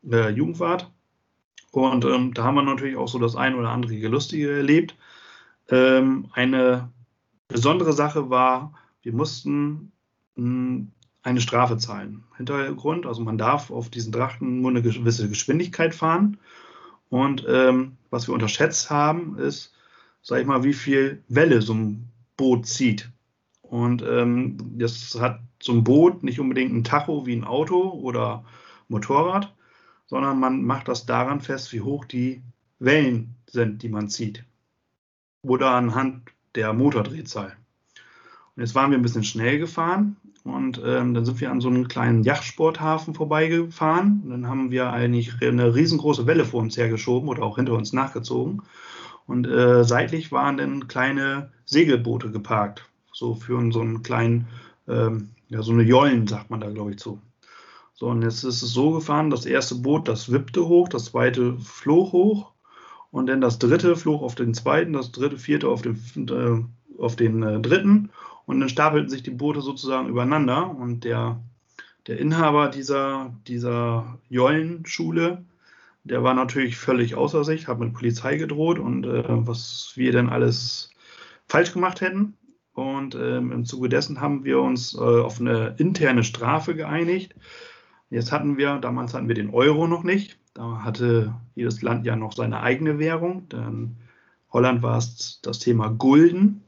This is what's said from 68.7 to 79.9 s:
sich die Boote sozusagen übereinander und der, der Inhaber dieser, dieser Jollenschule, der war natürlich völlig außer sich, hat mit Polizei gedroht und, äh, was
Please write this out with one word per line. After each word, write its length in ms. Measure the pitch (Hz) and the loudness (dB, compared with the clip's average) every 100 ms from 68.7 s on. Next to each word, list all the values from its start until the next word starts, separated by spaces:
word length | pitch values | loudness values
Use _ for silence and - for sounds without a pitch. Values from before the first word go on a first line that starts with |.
| 123 151 151 143 | 2 2 2 0
sich 140 | 131 | -6
die 80 | 120 | -8
Boote 300 | 123 143 147 | -4 -4 -2
sozusagen 480 | 135 139 131 131 127 | -6 -8 -4 -4 -2
übereinander 600 | 120 123 151 135 131 185 | -2 0 2 2 0 -2
und 300 | 147 123 117 | -6 -6 -6
der, 360 | 117 117 117 117 - _ _ - - _ - | -4 -2 -2 -6 -10 _ _ -20 -20 _ -12
der 100 | - | -4
Inhaber 520 | 147 160 160 147 147 | 0 4 6 6 2
dieser, 640 | 139 135 139 139 135 131 120 - | -2 -2 -2 -2 -4 -8 -14 -8
dieser 720 | 120 123 120 120 117 117 120 _ | -6 -4 -2 0 -2 -4 -14 _
Jollenschule, 1120 | 123 127 156 160 170 165 - 165 165 165 180 - _ _ _ _ _ | 2 2 2 -2 -8 -10 -6 -2 0 0 -2 -12 _ _ _ _ _
der 220 | - 123 | -6 0
war 100 | 123 | 2
natürlich 420 | 127 127 131 131 120 | 2 0 0 -2 -2
völlig 380 | - 127 117 | 0 0 0
außer 300 | 123 143 156 | 0 0 0
sich, 240 | 147 160 160 | 0 -4 -4
hat 100 | 120 | -6
mit 140 | 117 | -6
Polizei 440 | 117 123 113 131 147 | -2 -2 -2 -2 -4
gedroht 440 | 151 147 160 175 | -4 -2 0 0
und, 240 | - 127 | -2 -4
äh, 200 | 127 120 117 | -2 -4 0
was 640 | 117 117 117 - - - | 0 0 -6 -10 -12 -14